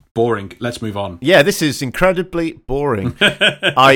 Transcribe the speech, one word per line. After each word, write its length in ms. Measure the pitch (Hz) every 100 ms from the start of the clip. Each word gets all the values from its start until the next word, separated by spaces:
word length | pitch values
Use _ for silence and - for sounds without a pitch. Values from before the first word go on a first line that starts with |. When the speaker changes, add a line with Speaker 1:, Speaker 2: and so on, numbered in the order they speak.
| _
Speaker 1:
boring. 400 | - 120 110 98 -
Let's 220 | 120 120
move 140 | 113 101
on. 220 | 101 87
Speaker 2:
Yeah, 220 | 131 180
this 180 | 143 202
is 200 | 156 127
incredibly 720 | 135 - 185 180 185 170 165
boring. 640 | - - 135 143 123 127 -
Speaker 1:
<laughs> 40 |
Speaker 2:
I 720 | 202 - 208 - 190 143 131